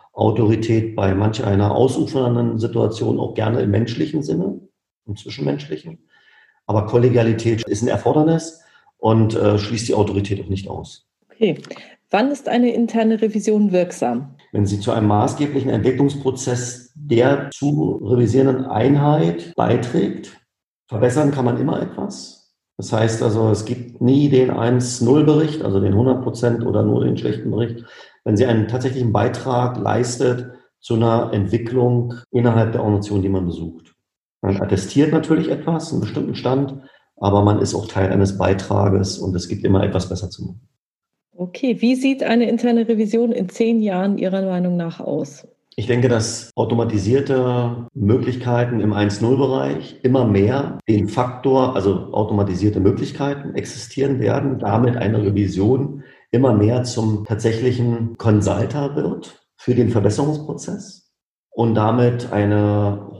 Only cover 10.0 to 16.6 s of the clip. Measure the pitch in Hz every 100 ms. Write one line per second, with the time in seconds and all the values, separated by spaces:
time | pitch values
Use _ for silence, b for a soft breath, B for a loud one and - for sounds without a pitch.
10 | 101 98 98 101 92 98 - - - -
11 | _ _ _ - 208 143 - B B B
12 | _ 196 269 285 - 240 240 233 226 226
13 | 220 220 220 214 214 214 202 180 175 -
14 | 123 120 143 - b 107 98 101 - 113
15 | 104 104 135 143 143 139 123 113 117 127
16 | 143 143 131 127 131 120